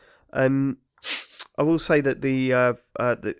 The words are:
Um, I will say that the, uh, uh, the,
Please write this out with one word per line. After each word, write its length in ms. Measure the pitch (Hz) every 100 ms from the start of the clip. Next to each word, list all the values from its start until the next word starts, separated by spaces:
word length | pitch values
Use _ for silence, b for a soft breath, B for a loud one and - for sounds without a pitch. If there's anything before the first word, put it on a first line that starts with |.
| b b b
Um, 460 | 135 131 135 139 131 _ _ B B B B - -
I 60 |
will 160 | 147 165
say 220 | - 156
that 200 | 139 -
the, 320 | 139 131 131
uh, 200 | 127 123 120 _ -
uh, 160 | 123 117
the, 200 | 110